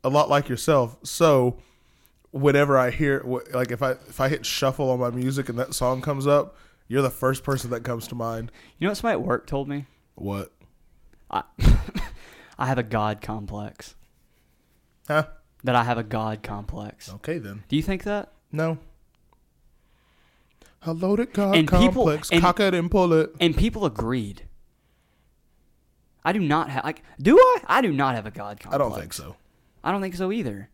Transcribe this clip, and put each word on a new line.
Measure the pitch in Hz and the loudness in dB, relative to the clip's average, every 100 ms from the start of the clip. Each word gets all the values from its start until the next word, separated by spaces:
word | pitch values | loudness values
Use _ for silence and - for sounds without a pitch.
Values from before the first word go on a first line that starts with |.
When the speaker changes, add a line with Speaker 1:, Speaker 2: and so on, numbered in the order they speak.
Speaker 1:
a | 135 | 2
lot | 143 151 | 2 2
like | 143 139 | 2 0
yourself. | 120 - 147 120 123 | -4 2 2 0 -6
So | - - 165 139 123 120 - _ _ _ _ _ _ | -12 2 4 6 4 -2 -14 _ _ _ _ _ _
whenever | 135 143 139 143 135 | 0 2 4 4 4
I | 123 | 2
hear, | 120 147 135 | 0 0 0
wh-, | 123 127 - | -2 -6 -4
like, | 127 127 | -4 -4
if | 120 | -2
I, | 135 | -2
if | 127 - - | -4 -8 -4
I | 135 | -2
hit | 147 | -2
shuffle | - - 135 127 135 | -4 -2 -2 0 -2
on | 127 | 0
my | 123 | -2
music | 123 127 135 131 | -2 -2 -2 -4
and | 117 | -4
that | 127 | -6
song | - 123 127 | -2 -2 -2
comes | 139 139 139 | -4 -4 2
up, | 147 139 - _ _ _ | 2 2 -10 _ _ _
you're | 123 | -2
the | 135 | -2
first | - 131 131 | 0 -2 -2
person | - 135 123 | -4 -6 -4
that | 120 | -8
comes | 120 120 110 | -6 -10 -10
to | |
mind. | 123 113 113 113 - - _ | -8 -8 -8 -10 -16 -20 _
Speaker 2:
You | 180 | -4
know | |
what | 202 | -2
somebody | 240 190 | -2 -2
at | 185 | -2
work | 131 - | -4 -4
told | 139 139 | -8 -6
me? | 143 139 _ _ | -8 -10 _ _
Speaker 1:
What? | - 95 101 92 _ _ _ _ _ _ _ _ | -12 -8 -8 -10 _ _ _ _ _ _ _ _
Speaker 2:
I, | - - - - - - - | -8 -8 4 6 6 4 -8
<laughs> | - - - - - - | -8 -12 -20 -20 -20 -6
I | 127 | -2
have | 127 | -2
a | |
God | 113 110 107 104 | -2 0 -2 -4
complex. | - 110 104 104 104 - - - - _ _ _ _ _ _ _ _ _ - | -8 -10 -10 -10 -12 -14 -20 -20 -20 _ _ _ _ _ _ _ _ _ -2
Speaker 1:
Huh? | 151 151 - _ _ | -2 0 -10 _ _
Speaker 2:
That | 127 120 | 0 2
I | |
have | 117 117 | 2 -2
a | |
God | 107 117 110 110 | -4 -4 -4 -8
complex. | - 104 101 - 107 - - | -10 -12 -12 -12 -14 -16 -18
Speaker 1:
Okay, | 95 - 165 | -14 -10 -8
then. | 104 101 - | -10 -16 -4
Speaker 2:
Do | 147 | -4
you | |
think | 156 190 | -2 -4
that? | - 208 - _ _ | -4 -6 -8 _ _
Speaker 1:
No. | 151 160 160 - _ _ _ _ _ _ _ _ _ _ _ _ _ _ _ _ _ _ _ | -4 -4 -4 -12 _ _ _ _ _ _ _ _ _ _ _ _ _ _ _ _ _ _ _
A | 160 | -10
loaded | 165 185 208 240 | -4 0 0 0
God | - 202 | -2 2
Speaker 2:
And | 190 156 | 4 4
people, | 160 240 262 | 6 6 4
Speaker 1:
complex, | 196 147 - | 2 0 0
Speaker 2:
and, | 170 | 4
Speaker 1:
cock | 180 175 | 4 4
it | 202 | 2
and | 180 170 | 2 2
pull | 202 180 | 4 4
it. | 160 156 - | 4 2 2
Speaker 2:
and | 170 156 | 0 4
people | 226 233 185 | 0 2 -2
agreed. | 110 113 123 104 98 - - _ _ _ _ _ _ _ _ _ _ _ _ _ _ _ _ | -2 -2 -2 -4 -10 -18 -20 _ _ _ _ _ _ _ _ _ _ _ _ _ _ _ _
I | 156 | -2
do | 202 | 0
not | 165 151 160 | 0 0 -2
have, | 135 | -6
like, | 147 160 - - | -6 -10 -16 -2
do | 151 339 | 6 8
I? | 508 494 - | 8 6 0
I | 208 | 0
do | 240 | 2
not | 139 139 120 | 0 0 -2
have | 107 | -8
a | |
God | 104 104 101 | -12 -14 -14
complex. | - | -6
Speaker 1:
I | 139 | -2
don't | 131 - | -2 -4
think | 82 | -10
so. | - 80 - _ _ _ _ | -12 -14 -20 _ _ _ _
Speaker 2:
I | - | -6
don't | 196 | -4
think | 190 175 | -6 -6
so | 185 | -4
either. | 220 147 101 107 | -4 -6 -8 -14